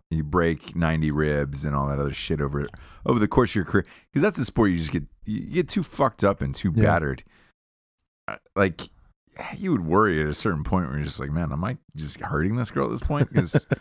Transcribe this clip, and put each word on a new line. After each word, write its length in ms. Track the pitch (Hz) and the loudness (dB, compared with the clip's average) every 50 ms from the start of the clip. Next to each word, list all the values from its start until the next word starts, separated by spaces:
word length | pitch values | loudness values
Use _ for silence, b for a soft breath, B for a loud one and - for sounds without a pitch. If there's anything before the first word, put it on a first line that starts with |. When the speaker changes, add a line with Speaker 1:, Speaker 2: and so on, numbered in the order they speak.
| _ _ | _ _
Speaker 1:
you 140 | 82 80 76 | -4 -2 -2
break 500 | 73 78 90 85 85 80 73 - - - | 0 2 2 2 2 2 -2 -6 -6 -2
ninety 360 | 82 85 80 80 78 78 76 | 0 2 2 2 2 2 2
ribs 540 | 71 76 78 76 73 73 73 69 71 69 73 | 2 2 2 2 2 0 0 -2 -4 -4 -4
and 100 | 73 71 | -2 -2
all 100 | 69 69 71 | 0 0 -2
that 100 | 69 69 | -2 -2
other 140 | 71 69 | -2 -2
shit 280 | 67 - - - 85 73 | -4 -6 -4 -4 -2 -2
over, 260 | 71 67 69 71 69 - B B B B B B B | -2 -2 -2 -4 -6 -6 B B B B B B B
over 120 | - 127 113 | 0 2 2
the 100 | 104 - | 2 2
course 220 | - 131 120 107 | 4 2 2 2
of 40 | - | 0
your 80 | 104 85 | -2 -2
career. 200 | - - 101 - B B B B B | 0 0 0 0 B B B B B
'Cause 100 | - 139 | 0 2
that's 140 | 165 214 185 | 2 2 2
the 80 | - 127 | 0 -2
sport 260 | - - - 110 101 | 0 2 4 4 4
you 80 | 90 85 | 4 2
just 120 | 80 73 | 0 -2
get, 120 | - 85 71 - - _ - | -2 -4 -4 -8 -12 _ -8
you 160 | 110 107 107 | -6 -6 -6
get 280 | - - 123 175 165 - | -6 -4 -2 -2 -2 0
too 140 | - 202 | -2 -4
fucked 420 | 160 - - - 143 117 - - - | -4 -4 0 0 0 0 2 2 2
up 160 | - 98 - | 2 2 2
and 140 | - 69 67 | -2 -4 -4
too 180 | - - 95 78 | -2 -2 0 4
Speaker 2:
Yeah. 100 | 113 107 | 4 4
Speaker 1:
battered. 400 | 76 80 85 78 69 67 - - b b b b b b _ _ _ _ _ _ _ _ _ _ _ _ _ _ - | 4 4 2 2 -2 -4 -6 -10 b b b b b b _ _ _ _ _ _ _ _ _ _ _ _ _ _ -12
Uh, 80 | 50 - _ _ _ | -12 -12 _ _ _
like, 340 | 98 98 95 80 - - - - _ _ _ _ _ _ _ _ - - - - | 2 2 2 2 -4 -10 -14 -16 _ _ _ _ _ _ _ _ -14 -12 -12 -10
you 160 | - 196 190 | -6 -2 0
would 120 | 160 101 85 | 0 0 2
worry 340 | 78 85 101 110 101 82 78 | 2 4 4 4 4 4 2
at 60 | 76 76 | 0 0
a 60 | 71 | -2
certain 300 | - - 110 87 76 82 | -2 -2 -2 -2 -2 -2
point 240 | - 95 92 85 64 | 0 0 0 0 -2
where 80 | 67 | -4
you're 80 | 73 73 | -4 -4
just 140 | 76 71 - | -4 -6 -6
like, 100 | 69 69 | -4 -4
"Man, 220 | 73 85 85 76 | -2 -2 -2 -2
am 100 | 67 76 90 | -2 -4 -4
I 140 | 113 139 - _ _ - | -4 -6 -8 _ _ -12
just 240 | 76 78 71 - - | -10 -8 -8 -8 -8
hurting 360 | - - - 73 82 98 113 | -6 -4 -2 0 0 0 0
this 140 | 123 120 - | -2 -4 -4
girl 160 | - - 67 | -2 -2 -2
at 40 | 55 | -2
this 100 | 57 - | -2 -4
point?" 320 | - - 151 143 143 - | -2 -2 0 0 0 2
'Cause 340 | - - - 85 - - - - - - | 2 0 0 2 0 0 0 0 -4 -4